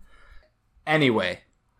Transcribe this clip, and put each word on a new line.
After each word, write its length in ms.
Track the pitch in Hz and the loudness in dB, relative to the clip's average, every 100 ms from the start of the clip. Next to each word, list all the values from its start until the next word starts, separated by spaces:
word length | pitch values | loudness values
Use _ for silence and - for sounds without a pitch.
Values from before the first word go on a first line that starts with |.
| - - - - - _ _ _ | -20 -20 -20 -20 -20 _ _ _
Anyway, 580 | - 156 139 107 90 92 _ _ _ | -4 0 2 2 -2 -6 _ _ _